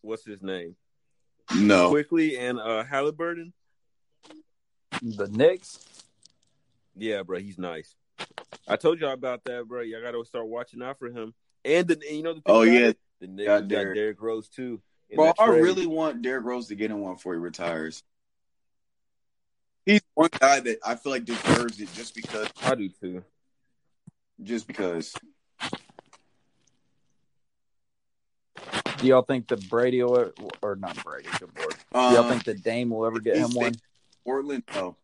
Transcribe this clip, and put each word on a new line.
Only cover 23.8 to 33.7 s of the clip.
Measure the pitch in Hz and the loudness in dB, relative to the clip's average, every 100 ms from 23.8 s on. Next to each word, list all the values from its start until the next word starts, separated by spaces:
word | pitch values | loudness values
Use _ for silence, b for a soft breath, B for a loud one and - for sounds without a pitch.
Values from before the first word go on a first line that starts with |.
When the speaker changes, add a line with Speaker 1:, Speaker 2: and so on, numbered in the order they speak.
| _ _ - _ _ - | _ _ -20 _ _ -20
Speaker 2:
just | 98 117 - | -8 -8 -8
because. | - 92 85 78 - _ _ _ _ - - _ - _ _ _ _ _ _ _ _ _ _ _ _ _ _ _ _ _ _ _ _ _ _ _ _ _ - - - - 135 | -6 -4 -4 -8 -16 _ _ _ _ -10 -10 _ -20 _ _ _ _ _ _ _ _ _ _ _ _ _ _ _ _ _ _ _ _ _ _ _ _ _ -20 -10 -8 -8 0
Speaker 3:
Do | 127 | 4
y'all | 131 | 4
think | 123 135 113 | 4 -4 -2
that | 113 92 | -6 -2
Brady | 113 123 127 | 0 2 2
will, | 123 123 104 - 107 - | 2 2 0 -6 -16 -8
or | 104 | -8
not | 95 92 85 | -6 -10 -12
Brady, | 80 69 71 - | -14 -14 -10 -10
good | 90 - | -10 -10
lord. | - - _ | -10 -10 _
Do | 123 | 2
y'all | 127 120 | 6 6
Speaker 2:
Um, | 120 | 6
Speaker 3:
think | 120 | 0
that | 113 101 | -4 -4
Dame | 117 117 120 | -4 -2 -4
will | 110 | -2
ever | 113 113 | -2 -2
get | 110 | 0
Speaker 2:
he | 98 | 0
Speaker 3:
him | 120 | 0
Speaker 2:
stayed | 120 | 0
Speaker 3:
one? | 117 | -2